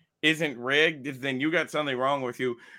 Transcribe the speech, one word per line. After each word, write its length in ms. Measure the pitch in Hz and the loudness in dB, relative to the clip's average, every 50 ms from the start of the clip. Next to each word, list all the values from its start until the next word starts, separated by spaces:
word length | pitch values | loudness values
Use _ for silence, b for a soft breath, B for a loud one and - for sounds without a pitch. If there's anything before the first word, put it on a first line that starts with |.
| _ _ _ _ | _ _ _ _
isn't 340 | - 156 160 151 165 147 120 | 2 2 2 2 0 -2 -4
rigged, 640 | 120 120 131 139 151 156 170 160 139 123 143 135 123 | -4 -2 2 4 4 4 4 2 -2 -6 -10 -8 -6
then 200 | 131 139 131 127 | -4 -4 -2 0
you 100 | 143 160 | 0 0
got 180 | 165 165 151 - | 0 0 0 0
something 280 | - 151 147 139 127 123 | -2 -2 -2 -2 -2 0
wrong 240 | 131 135 143 139 | 0 0 0 0
with 160 | 131 123 123 - | -2 -4 -4 -2
you. 180 | 127 123 120 b b b b | -2 -2 -2 b b b b